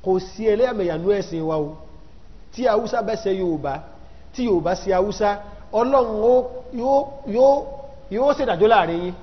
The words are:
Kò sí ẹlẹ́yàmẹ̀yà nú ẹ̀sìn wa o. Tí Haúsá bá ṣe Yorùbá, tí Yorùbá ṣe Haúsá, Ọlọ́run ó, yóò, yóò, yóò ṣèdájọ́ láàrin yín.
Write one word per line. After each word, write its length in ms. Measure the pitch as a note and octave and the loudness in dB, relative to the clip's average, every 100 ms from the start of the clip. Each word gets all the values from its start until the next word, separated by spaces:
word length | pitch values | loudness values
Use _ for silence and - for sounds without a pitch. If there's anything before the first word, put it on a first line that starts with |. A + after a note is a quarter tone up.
Kò 160 | F#3+ F#3 | 0 -2
sí 260 | - - A3 | -2 -4 0
ẹlẹ́yàmẹ̀yà 500 | G#3 B3+ A3 F3 D#3+ | 2 0 0 -2 -2
nú 120 | F3+ | 0
ẹ̀sìn 300 | G#3 F3 E3 | 0 -2 -6
wa 140 | D#3+ D#3 | -4 -4
o. 180 | D3 D#3 - - - - - - - | -4 -8 -18 -20 -20 -20 -20 -20 -18
Tí 120 | - B3 | -2 0
Haúsá 340 | G#3+ A#3 A#3+ | 2 0 -4
bá 120 | G#3 A3 | -2 -4
ṣe 160 | G3+ F#3+ | -2 -2
Yorùbá, 340 | F3+ D#3 C#3 C#3 - - - - - | -2 -2 -6 -8 -12 -20 -20 -20 -16
tí 120 | - A#3+ | -6 0
Yorùbá 280 | F3+ D#3+ F#3 | 0 0 -4
ṣe 180 | G3 | 0
Haúsá, 360 | F#3 G#3 G3 G#3 G3+ - - - | 0 0 0 -2 -2 -10 -18 -4
Ọlọ́run 500 | G#3+ B3 C4+ A#3 G#3+ | 0 4 2 2 2
ó, 200 | A3+ B3+ - - - | 4 4 2 -10 -12
yóò, 240 | B3 B3 C#4 C#4 - - | -6 2 2 0 -10 -4
yóò, 380 | G#3+ C4+ C#4+ - - - - - | 4 6 4 -2 -14 -16 -20 -8
yóò 220 | G3+ C#4 C#4+ | 0 0 2
ṣèdájọ́ 300 | B3+ E3+ G#3+ | 0 4 6
láàrin 340 | A3 E3 E3+ | 6 4 -2
yín. 100 | F3+ F3+ | -4 -10